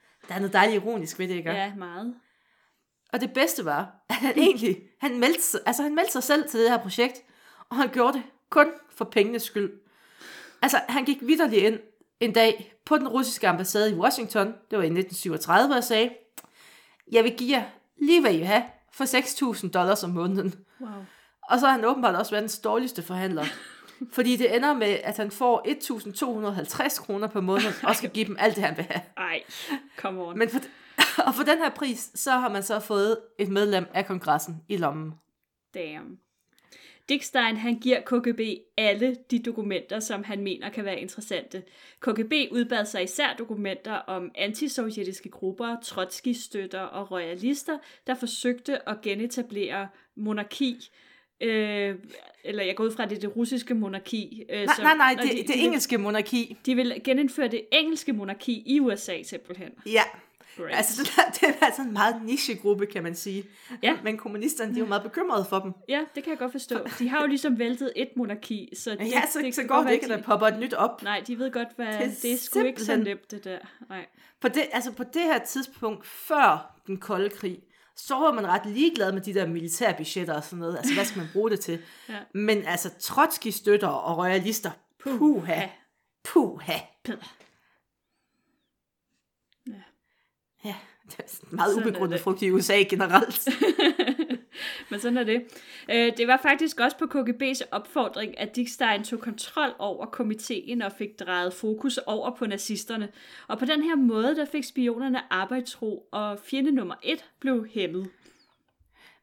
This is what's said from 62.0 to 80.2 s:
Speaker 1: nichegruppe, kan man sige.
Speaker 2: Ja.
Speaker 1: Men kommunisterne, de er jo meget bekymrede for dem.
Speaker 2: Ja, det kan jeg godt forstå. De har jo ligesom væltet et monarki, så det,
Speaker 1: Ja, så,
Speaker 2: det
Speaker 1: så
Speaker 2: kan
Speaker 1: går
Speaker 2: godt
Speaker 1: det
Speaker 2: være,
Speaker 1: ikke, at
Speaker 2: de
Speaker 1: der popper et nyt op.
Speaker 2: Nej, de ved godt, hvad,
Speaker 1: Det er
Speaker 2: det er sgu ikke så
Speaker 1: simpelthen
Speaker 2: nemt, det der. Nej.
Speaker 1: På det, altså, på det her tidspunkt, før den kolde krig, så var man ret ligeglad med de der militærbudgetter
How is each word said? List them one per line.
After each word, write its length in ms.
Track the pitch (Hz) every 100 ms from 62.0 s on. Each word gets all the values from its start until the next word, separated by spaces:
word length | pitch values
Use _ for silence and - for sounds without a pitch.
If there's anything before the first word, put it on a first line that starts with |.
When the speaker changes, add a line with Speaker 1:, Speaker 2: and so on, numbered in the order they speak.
| 214 233
Speaker 1:
nichegruppe, 640 | 226 277 - 214 202 202 202
kan 180 | 196
man 120 | 165 170
sige. 280 | 202 196 196 - - 247
Speaker 2:
Ja. 140 | 226 -
Speaker 1:
Men 140 | 214 220
kommunisterne, 540 | 226 208 262 - 220
de 60 | 240
er 40 |
jo 40 | 214
meget 160 | 202
bekymrede 420 | 214 330 359 214 190
for 100 | 190
dem. 140 | 190 185 -
Speaker 2:
Ja, 140 | 285 302 285
det 80 |
kan 80 | 320
jeg 80 | 302
godt 120 | 247
forstå. 260 | 262 - 233 233 -
De 100 | 247
har 120 | 294
jo 60 | 294
ligesom 320 | 277 302 233
væltet 340 | 233 247 262 -
et 140 | 262 247
monarki, 580 | 220 208 - 208 - -
så 140 | 233
det, 80 | 208 226
Speaker 1:
Ja, 100 | 254 294
så, 80 | 311
Speaker 2:
det 140 | 262 277
Speaker 1:
så 60 |
Speaker 2:
kan 60 | 247
Speaker 1:
går 80 | 277
Speaker 2:
godt 80 |
Speaker 1:
det 20 | 254
Speaker 2:
være, 80 |
Speaker 1:
ikke, 120 | 262 254
at 40 |
Speaker 2:
de 60 | 214
Speaker 1:
der 40 |
popper 240 | 220 202 220
et 120 | 214
nyt 140 | 240
op. 300 | - 233 -
Speaker 2:
Nej, 200 | 202 208 214
de 120 | 233
ved 120 | 262
godt, 160 | 254 233 -
hvad, 100 | 226
Speaker 1:
Det 60 | 214
er 140 | - 202
Speaker 2:
det 120 | 240
er 40 | 247
sgu 220 | - 381
ikke 200 | 262 254
så 60 | 214
Speaker 1:
simpelthen 140 | 226 202 196
Speaker 2:
nemt, 140 | -
det 120 | 208
der. 160 | 190 185 - - -
Nej. 160 | 190 - _ _ _
Speaker 1:
På 60 | 247
det, 160 | 277 269
altså, 200 | 240 240
på 120 | 233
det 180 | 247 330
her 180 | 339 269
tidspunkt, 640 | - 269 262 - 220 202 -
før 720 | - - 302 220 156 - _ -
den 100 | 190
kolde 320 | - 185 202
krig, 300 | - 196 180 _ _ _ -
så 180 | - 269
var 160 | 311
man 160 | 233 190
ret 180 | 196 208
ligeglad 460 | 220 330 262 190
med 100 | 190
de 120 | 196
der 140 | 190 165
militærbudgetter 840 | 165 165 - 226 165 156 190